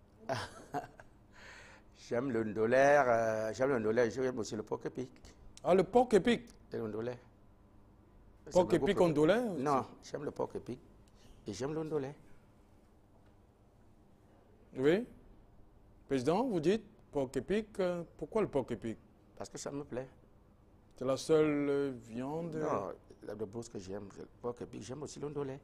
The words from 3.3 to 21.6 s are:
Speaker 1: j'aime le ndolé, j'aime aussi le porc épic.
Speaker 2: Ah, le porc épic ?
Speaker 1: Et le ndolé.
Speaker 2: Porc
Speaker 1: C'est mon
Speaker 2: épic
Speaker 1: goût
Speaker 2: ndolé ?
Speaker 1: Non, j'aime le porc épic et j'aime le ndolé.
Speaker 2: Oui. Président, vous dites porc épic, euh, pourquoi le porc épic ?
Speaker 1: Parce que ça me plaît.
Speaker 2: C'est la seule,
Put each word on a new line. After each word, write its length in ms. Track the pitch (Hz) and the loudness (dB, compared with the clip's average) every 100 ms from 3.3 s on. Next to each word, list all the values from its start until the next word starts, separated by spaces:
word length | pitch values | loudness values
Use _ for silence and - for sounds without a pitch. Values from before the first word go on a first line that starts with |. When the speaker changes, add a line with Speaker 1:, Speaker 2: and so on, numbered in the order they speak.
| 110 110 | 0 -2
Speaker 1:
j'aime 160 | 110 135 | 0 0
le 100 | 131 | 2
ndolé, 320 | 107 113 117 | 2 2 2
j'aime 260 | 113 131 123 | 0 -2 -2
aussi 200 | 101 110 | -6 -6
le 60 | |
porc 220 | - 123 - | -6 -6 -6
épic. 240 | - 127 - - - - - | -8 -10 -12 -20 -20 -20 -4
Speaker 2:
Ah, 100 | 147 | 2
le 100 | 185 175 | 4 4
porc 280 | 247 240 | 4 6
épic ? 360 | 202 240 220 - - - | 4 4 2 -2 -20 -10
Speaker 1:
Et 40 | 117 | -6
le 100 | 113 | -4
ndolé. 240 | 107 120 120 - - - - - - - - - - - - - | -4 -6 -8 -14 -20 -20 -20 -20 -20 -20 -20 -20 -20 -20 -20 0
Speaker 2:
Porc 160 | 170 180 | 2 6
Speaker 1:
C'est 80 | 175 | 4
mon 60 | 139 | 4
Speaker 2:
épic 120 | 180 | 4
Speaker 1:
goût 100 | 180 | 4
Speaker 2:
ndolé ? 320 | 147 156 214 240 165 | 6 4 4 0 -2
Speaker 1:
Non, 280 | 139 135 107 - | 0 0 0 -10
j'aime 220 | - 143 143 | -12 -8 -6
le 60 | |
porc 220 | - 127 - | -4 -6 -6
épic 220 | - 127 - - - - - - - | -10 -12 -14 -20 -20 -20 -20 -14 -10
et 60 | |
j'aime 200 | 98 135 | -6 -4
le 80 | 156 156 | -4 -4
ndolé. 280 | 151 135 147 - - - - - - - - - - - - - _ _ - - - - - - - - - - 131 | -4 -6 -10 -20 -20 -20 -20 -20 -20 -20 -20 -20 -20 -20 -20 -20 _ _ -20 -20 -20 -20 -20 -20 -20 -20 -20 -16 0
Speaker 2:
Oui. 300 | 139 190 247 - - - - - - - - - - | 2 2 0 -12 -20 -20 -20 -20 -20 -20 -20 -20 -4
Président, 360 | 135 123 185 | -2 2 0
vous 160 | 262 180 | 0 0
dites 240 | 151 220 - - - | 2 0 -2 -20 -8
porc 200 | 143 135 135 | -4 -2 -4
épic, 440 | - 202 214 - | -2 -2 -2 -4
euh, 240 | 180 175 165 - | -2 -4 -8 -12
pourquoi 240 | 151 220 | -6 -2
le 80 | 175 | 0
porc 200 | 139 117 | 0 -2
épic ? 260 | 117 117 104 - - - - | -4 -6 -8 -12 -20 -20 -14
Speaker 1:
Parce 120 | - | -14
que 80 | 139 | -10
ça 140 | - | -10
me 140 | 143 143 | -10 -8
plaît. 240 | 120 131 - - - - - - - - - | -10 -10 -16 -20 -20 -20 -20 -20 -20 -20 -6
Speaker 2:
C'est 80 | 127 | -2
la 100 | 131 | -2
seule, 540 | - 160 156 147 | 4 4 4 2